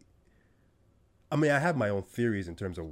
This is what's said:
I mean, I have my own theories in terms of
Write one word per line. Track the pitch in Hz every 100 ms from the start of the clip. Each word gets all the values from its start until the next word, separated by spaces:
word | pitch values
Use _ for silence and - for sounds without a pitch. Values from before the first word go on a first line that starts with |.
| _ _ _ _ _ _ _ _ _ _ _ _ -
I | 147
mean, | 151
I | 139
have | 170 143
my | 104
own | 101
theories | - - 120 101 87
in |
terms | 85 95 85
of | 80